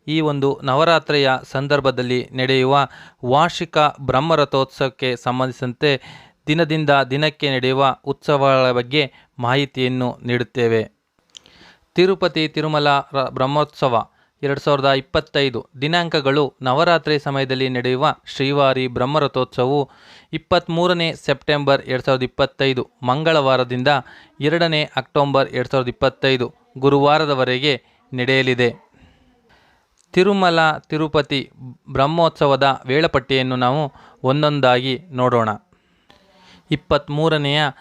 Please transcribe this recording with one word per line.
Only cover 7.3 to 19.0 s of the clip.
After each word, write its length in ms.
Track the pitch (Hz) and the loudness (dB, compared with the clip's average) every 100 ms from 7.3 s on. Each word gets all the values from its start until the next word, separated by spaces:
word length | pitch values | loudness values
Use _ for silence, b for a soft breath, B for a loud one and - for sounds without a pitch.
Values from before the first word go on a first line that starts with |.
| 147 143 | -2 -4
ನಡೆಯುವ 460 | 131 127 131 135 127 139 | -2 0 0 0 -2 -8
ಉತ್ಸವಗಳ 680 | 135 - 143 135 131 127 | -8 -2 0 2 2 2
ಬಗ್ಗೆ 300 | 123 120 147 135 b b - | 0 -2 -2 -4 b b -6
ಮಾಹಿತಿಯನ್ನು 760 | 120 135 139 - 127 127 123 - | -2 0 -2 -2 -2 -2 -4 -6
ನೀಡುತ್ತೇವೆ. 580 | 120 123 117 127 117 113 110 _ _ _ _ B B B B B B - | -4 -4 -4 -2 0 0 -2 _ _ _ _ B B B B B B 0
ತಿರುಪತಿ 520 | 185 190 180 160 156 | 0 2 -2 -2 -4
ತಿರುಮಲ 400 | 156 156 151 147 139 | -4 -2 0 0 0
ರ-, 300 | - 139 127 | -2 -6 -6
ಬ್ರಹ್ಮೋತ್ಸವ 800 | 127 131 147 147 - 139 113 - _ _ - | -2 -2 0 -2 -2 0 0 -4 _ _ -8
ಎರಡು 200 | 139 139 | -6 -4
ಸಾವಿರದ 280 | - 143 139 | 0 0 2
ಇಪ್ಪತ್ತೈದು 800 | 135 135 160 151 143 139 139 - 127 | 0 0 -6 -4 -2 -2 -4 -10 -8
ದಿನಾಂಕಗಳು 640 | 147 175 170 160 135 143 139 - | -4 -2 -2 -2 0 0 0 -4
ನವರಾತ್ರಿ 580 | 131 135 170 165 147 147 | -2 0 2 2 0 -2
ಸಮಯದಲ್ಲಿ 500 | 143 139 131 131 131 | -2 -4 -2 -2 -2
ನಡೆಯುವ 460 | 127 123 127 147 - - | -2 -2 0 0 -2 -10
ಶ್ರೀವಾರಿ 640 | - 139 143 135 131 127 | -4 -2 2 2 2 -2
ಬ್ರಹ್ಮರಥೋತ್ಸವವು 920 | 120 | -2